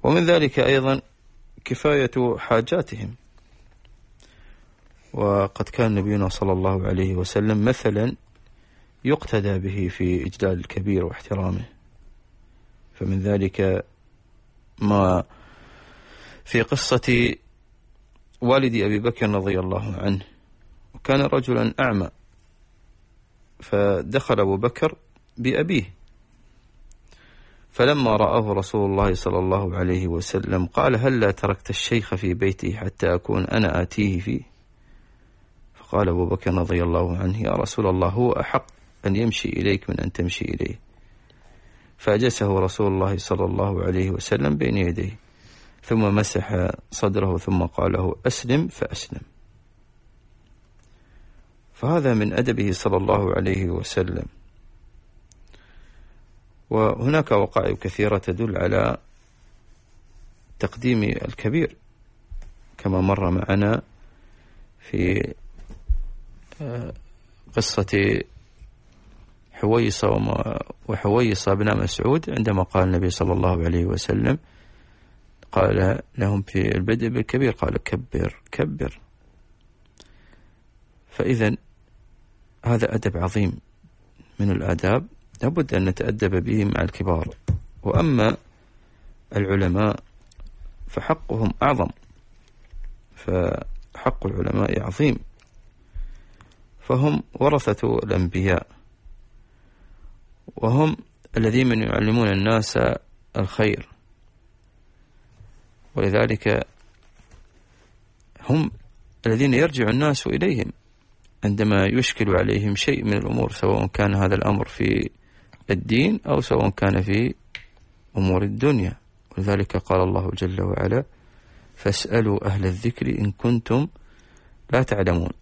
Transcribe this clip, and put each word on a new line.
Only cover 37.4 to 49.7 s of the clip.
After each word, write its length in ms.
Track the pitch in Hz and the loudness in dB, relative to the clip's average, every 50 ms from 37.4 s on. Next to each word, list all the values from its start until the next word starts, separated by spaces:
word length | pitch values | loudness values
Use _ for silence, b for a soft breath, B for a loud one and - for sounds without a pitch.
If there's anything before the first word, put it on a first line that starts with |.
"يا 100 | 113 - | -2 -2
رسول 360 | - - - - - - 107 | 0 -2 -2 -4 -2 -2 0
الله، 200 | 95 92 92 92 | 0 2 2 0
هو 240 | 87 92 117 123 123 | 0 2 2 2 2
أحق 340 | - - - - - - - - - _ - _ _ _ - | 2 0 -2 -2 -2 -4 -4 -4 -20 _ -20 _ _ _ -2
أن 100 | 104 95 | 0 0
يمشي 340 | 101 117 113 98 - - - | 2 2 0 0 -2 -4 -4
إليك 400 | - - 92 104 98 95 - - | -4 -2 0 0 0 0 -2 -6
من 100 | - - | -6 -4
أن 120 | - - | -4 -6
تمشي 340 | - - 90 87 - - - | -4 -4 -4 -4 -2 -4 -6
إليه." 340 | 50 50 - - - - - - - b b b b b b b b b b b b b b b b b b b b b | -6 -4 -4 -4 -6 -6 -10 -14 -20 b b b b b b b b b b b b b b b b b b b b b
فأجلسه 600 | b - - 104 107 123 123 113 - 107 101 98 98 | b 0 2 2 4 4 2 2 2 0 2 2 2
رسول 280 | 92 92 - - 107 | 2 0 0 0 0
الله 300 | 101 95 95 95 98 101 | 2 2 2 0 0 0
صلى 280 | 95 - - - - 95 | -4 -2 -2 -2 0 0
الله 380 | 92 95 95 95 98 98 90 90 | -2 0 0 -2 -2 -2 -2 -2
عليه 280 | 92 90 92 92 95 | 0 0 0 0 -2
وسلم 460 | 92 - - - 107 - - - 73 | -2 -6 -2 -2 -2 0 2 0 0
بين 200 | 73 - 62 110 | 0 0 0 0
يديه، 420 | 101 92 87 85 - 87 98 104 - _ b b b b b b b b b b b b | 0 0 0 -2 -2 -4 -6 -8 -12 _ b b b b b b b b b b b b
ثم 320 | - 117 113 110 101 101 | -2 0 2 2 4 4
مسح 540 | 104 107 - - 104 98 - - 90 90 90 - - - _ | 2 0 0 -2 -4 -4 -2 -2 -2 0 -2 -2 -6 -10 _
صدره، 460 | - - - 101 98 104 98 95 90 | -8 -2 -2 0 0 2 0 0 0
ثم 260 | 87 - - 95 92 87 | -2 0 0 0 0 0
قال 280 | 85 - - - 90 | -2 -2 -2 0 0
له: 240 | 92 90 92 92 - - - | 0 0 0 -2 -4 -2 -2
"أسلم"، 400 | 123 - - - 120 127 151 160 | -4 -2 -2 -2 0 0 0 0
فأسلم. 540 | 185 - - - - - - - - - - - - _ - - _ - - _ _ | -2 -4 -6 -8 -6 -6 -10 -10 -12 -12 -14 -14 -18 _ -20 -20 _ -20 -20 _ _